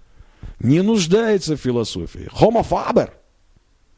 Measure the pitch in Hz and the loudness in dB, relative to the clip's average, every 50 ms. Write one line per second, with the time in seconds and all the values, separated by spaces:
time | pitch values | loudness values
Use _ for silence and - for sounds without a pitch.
0 | - _ - - - - _ _ - - - - - 110 139 165 190 208 226 214 | -20 _ -20 -20 -20 -20 _ _ -18 -18 -14 -6 0 2 2 2 2 2 2 0
1 | 175 156 180 220 226 220 214 190 - 160 156 131 - 127 120 120 110 - - 92 | 0 2 2 2 2 2 0 0 0 -2 -6 -4 -2 -2 -2 -2 -2 -4 -6 -10
2 | 85 80 - - - - - - 160 208 233 226 202 - 247 - - - - 208 | -10 -10 -12 -14 -16 -10 0 4 4 4 4 2 -2 0 -2 -4 -2 0 0 0
3 | 127 - - _ _ _ _ _ _ _ _ _ _ _ _ _ _ _ _ | 0 0 -6 _ _ _ _ _ _ _ _ _ _ _ _ _ _ _ _